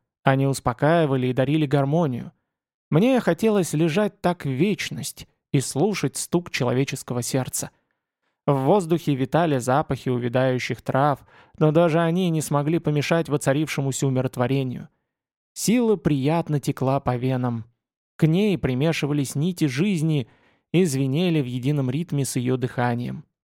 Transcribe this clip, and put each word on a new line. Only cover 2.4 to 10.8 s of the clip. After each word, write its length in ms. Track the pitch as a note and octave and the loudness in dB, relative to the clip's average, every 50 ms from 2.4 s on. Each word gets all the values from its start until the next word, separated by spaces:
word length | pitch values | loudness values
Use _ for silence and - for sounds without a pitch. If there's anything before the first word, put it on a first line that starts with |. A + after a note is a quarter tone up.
| _ _ _ _ _ _ _ _ _ - | _ _ _ _ _ _ _ _ _ 0
Мне 300 | C#3+ D#3 G#3+ B3+ C4+ A#3+ | 2 2 4 4 4 2
хотелось 520 | - - E3+ - G#3+ A3 G#3 G#3 E3+ - - | 2 0 0 2 2 2 2 2 0 0 0
лежать 480 | D3+ E3+ E3 D3 G3+ G#3+ G3 - _ | 0 0 2 2 0 0 0 -2 _
так 240 | - F3+ F3 F3 - | -2 -2 -2 -2 -4
в 60 | C#3+ | -4
вечность 760 | C3 B2 E3+ G#3+ F#3+ - - - F3 D3+ - - - - - - _ _ _ _ - | -2 0 0 0 0 -2 -4 -8 -8 -8 -10 -10 -12 -14 -18 -20 _ _ _ _ -2
и 80 | C#3 | -2
слушать 560 | B2 - - C3+ E3 A3 F#3+ - - C#3 - | 0 -2 -2 0 0 0 0 -2 -4 -4 -4
стук 340 | - - - - F3 F3 - | -6 -6 -2 -2 -2 -2 -4
человеческого 720 | - - B2+ B2 B2 C3 C#3+ - C#3 - - - A#2+ B2 A#2 | -4 -2 -2 0 0 0 0 -2 -4 -8 -8 -6 -6 -4 -4
сердца. 480 | - - C3 B2+ - - - - - - _ _ _ _ _ _ _ _ _ _ _ _ _ _ | -2 -2 -4 -4 -4 -6 -8 -10 -10 -14 _ _ _ _ _ _ _ _ _ _ _ _ _ _
В 80 | - C#3+ | 0 0
воздухе 600 | C3+ C3 C#3+ F#3+ G#3 F3 D#3 F3 D#3 - D3+ C#3+ | 2 2 2 2 2 2 0 -2 0 0 0 -2
витали 440 | B2+ C3+ - - D3+ F3 D#3+ C#3+ B2+ | 0 0 0 0 0 2 2 0 0
запахи 520 | A#2 B2+ B2+ D3 D#3 - C#3 - - C3 | 0 2 2 0 0 -2 -4 -6 -4 -2
увядающих 720 | B2 B2 A#2+ B2 A#2 C3 C3 C3 B2+ B2 - - B2 - | -2 -2 -2 -2 0 2 2 2 0 0 -2 -4 -6 -6